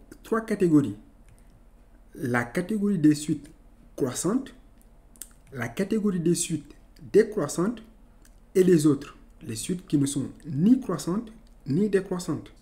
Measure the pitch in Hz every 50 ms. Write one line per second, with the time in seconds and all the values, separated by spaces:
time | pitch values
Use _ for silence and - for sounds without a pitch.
0 | - - - - - - 220 220 220 - 208 202 196 175 156 147 139 107 104 -
1 | - - - - - - - - - - - - - - - - - - - -
2 | - - - - 160 123 120 120 120 - - 180 180 180 220 214 202 202 202 170
3 | 147 151 147 147 - - 160 147 - - - - - - - - - - - -
4 | 143 123 117 - - 165 220 262 262 - - - - - - - - - - -
5 | - - - - - - - _ _ - - 131 123 123 - - 196 196 220 220
6 | 196 208 185 185 156 170 170 - - - 165 147 - - - - - - - -
7 | - 117 - 190 220 220 - 208 147 139 - - 175 208 240 - - - - -
8 | - - - - - - - - - _ - 190 185 180 180 160 147 156 143 143
9 | - - - - - - - - - 123 110 110 - - 180 175 - - - 147
10 | 139 139 - 143 123 - - - - 147 135 135 165 214 254 262 - - 180 151
11 | - 165 175 214 - - - - - - - - - - 127 170 208 214 196 190
12 | 185 - 185 180 175 - 151 - - - - -